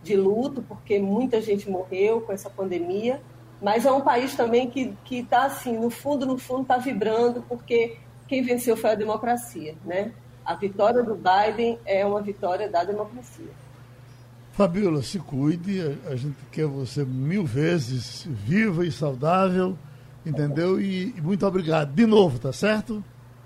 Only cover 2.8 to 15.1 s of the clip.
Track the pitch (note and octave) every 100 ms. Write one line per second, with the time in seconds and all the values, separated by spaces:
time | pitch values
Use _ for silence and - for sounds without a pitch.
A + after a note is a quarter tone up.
2.8 | F3 F#3+ A#3 C#4 - - - - G3+ A3
3.8 | C4+ C4+ C#4 B3 C4 - A#3 A#3 B3+ C4+
4.8 | A#3 G3+ - B3 A#3+ A#3+ C4+ C#4 B3+ A3+
5.8 | A#3 A#3+ C#4+ C#4+ C4 B3+ - B3+ C4 B3+
6.8 | B3+ G#3+ G#3+ A3 A#3+ A#3+ - A#3+ - A#3
7.8 | A3+ A3+ - - - C4 B3+ A#3+ B3 A3
8.8 | A3 G#3+ G#3+ G#3+ A#3 A#3+ - E3+ D3+ D#3
9.8 | - F3+ G#3 - - - - E3 G3 G3
10.8 | G#3 A#3+ A#3 G3+ E3 F#3+ G#3+ A3 A#3 A3+
11.8 | - F#3+ G3+ G3+ G#3 G3 F#3 F#3 G#3 E3+
12.8 | F3+ G#3 G#3 B3 A#3+ - - - - -
13.8 | - - - - - - - - G3 F3
14.8 | G3+ D3+ A#2+